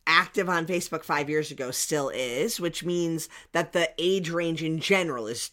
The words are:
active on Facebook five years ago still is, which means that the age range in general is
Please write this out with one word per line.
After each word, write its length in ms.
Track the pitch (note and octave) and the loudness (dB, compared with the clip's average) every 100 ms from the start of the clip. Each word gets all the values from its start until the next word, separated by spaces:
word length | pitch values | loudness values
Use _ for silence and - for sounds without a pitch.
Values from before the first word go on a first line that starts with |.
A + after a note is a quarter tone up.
| - | 4
active 420 | E3 F3+ - F3+ | 6 6 2 0
on 180 | F3 E3 | 0 0
Facebook 380 | F3 - D#3+ | -2 -2 -6
five 240 | - D3+ C#3+ | -2 -2 0
years 220 | D3+ D3+ | 0 -2
ago 200 | C#3 B2+ | -4 -4
still 360 | - - D3+ C3+ | -2 0 0 0
is, 520 | G#2 B2+ B2 A#3 A3+ | -2 -2 0 -2 -2
which 240 | E3+ - | -4 -4
means 440 | E3 F3 E3+ D#3+ - - - | -2 0 0 -2 -6 -14 -6
that 200 | E3+ E3 | -4 0
the 200 | F3+ E3+ - | 0 0 0
age 320 | F3 F#3+ E3+ | 2 2 0
range 320 | E3+ E3+ D#3+ | -2 0 0
in 160 | D#3+ D#3+ | -2 0
general 480 | - G3 E3+ B2 A2 | 2 2 2 -2 -4
is 240 | A#2 - | -6 -8